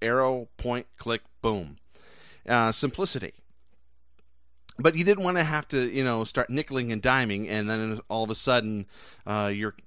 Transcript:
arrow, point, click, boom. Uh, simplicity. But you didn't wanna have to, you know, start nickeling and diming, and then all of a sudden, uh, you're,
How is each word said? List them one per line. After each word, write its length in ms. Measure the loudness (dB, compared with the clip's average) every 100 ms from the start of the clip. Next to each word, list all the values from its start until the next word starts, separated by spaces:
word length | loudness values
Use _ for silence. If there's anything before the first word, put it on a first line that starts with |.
arrow, 480 | 0 2 2 0 -6 -8
point, 280 | -4 -4 -6 -10
click, 240 | -4 -4 -4 -4
boom. 360 | -2 -2 -6 -14 -20 -20 -20 -20 -20 -16 0
Uh, 240 | 2 2
simplicity. 640 | 0 -4 -2 -4 -4 -10 -14 -20 -20 -20 -20 -20 -20 -20 -20 -20 -20 -20 -20 -18 2
But 180 | 2 4
you 80 |
didn't 200 | 4 4
wanna 200 | 2 2
have 240 | 2 0 0
to, 200 | 0 0
you 140 | 0
know, 200 | 0 0
start 260 | 0 -2 0
nickeling 420 | -2 -2 -4 -2
and 100 | 0
diming, 480 | 2 4 2 -2 -2
and 200 | -2 -2
then 300 | -2 -2 -6 -4
all 160 | -2
of 60 | -2
a 60 | 0
sudden, 500 | 2 2 2 -6 -8 -16 -20 -14 -4
uh, 260 | -2 0
you're, 220 | -2 -6 -8